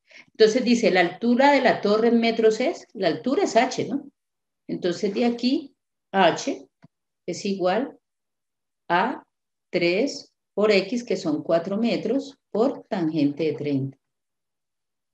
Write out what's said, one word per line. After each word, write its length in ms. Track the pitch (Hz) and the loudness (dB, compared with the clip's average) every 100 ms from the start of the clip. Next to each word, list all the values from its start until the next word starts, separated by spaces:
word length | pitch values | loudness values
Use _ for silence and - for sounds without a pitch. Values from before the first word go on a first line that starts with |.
| _ - - | _ -20 -8
Entonces 360 | - 220 254 | 4 4 4
dice, 280 | 226 233 185 | 2 2 4
la 80 | 185 | 2
altura 520 | 170 - 240 240 277 | 2 0 0 4 4
de 100 | 277 | 4
la 200 | 254 226 | 2 2
torre 280 | 208 214 233 | 0 2 4
en 100 | 233 | 2
metros 400 | 226 226 220 214 | 2 2 2 2
es, 260 | 262 370 - | -2 -4 -10
la 140 | 226 185 | -4 -2
altura 380 | 147 - 302 370 | -2 -2 0 2
es 100 | 220 | 2
h, 320 | 262 - 165 | 0 -2 -4
¿no? 200 | 262 - _ _ _ _ _ - | -6 -8 _ _ _ _ _ -12
Entonces 440 | 170 180 170 208 202 | -6 -4 -4 -4 -2
de 100 | 240 | -2
aquí, 480 | 233 247 285 - _ _ _ _ | -2 -2 -2 -6 _ _ _ _
h 560 | 196 175 156 - 381 - _ _ _ _ _ - | 2 2 2 -4 -8 -10 _ _ _ _ _ -12
es 200 | 175 208 | -8 -6
igual 520 | 196 180 202 277 - _ _ _ _ _ _ _ _ - | -2 0 0 -2 -10 _ _ _ _ _ _ _ _ -2
a 360 | 175 220 311 - _ _ _ _ | 0 0 -4 -14 _ _ _ _
tres 560 | 180 170 180 277 - - _ _ | -2 0 0 -2 -6 -18 _ _
por 180 | - 214 | -2 2
x, 340 | 202 185 240 - | 2 0 -4 -4
que 100 | 170 | -4
son 260 | 170 151 | -2 -4
cuatro 360 | - 165 175 202 | 0 -2 0 -2
metros, 600 | 233 180 214 269 269 - _ | -2 -2 -2 -4 -4 -16 _
por 320 | 202 254 277 | -2 -2 -2
tangente 600 | - 202 160 160 143 143 160 | -8 -4 -2 0 0 0 -4
de 80 | |
treinta. 440 | - 147 139 135 - _ _ _ _ _ _ _ _ _ _ _ | -4 -4 -4 -4 -10 _ _ _ _ _ _ _ _ _ _ _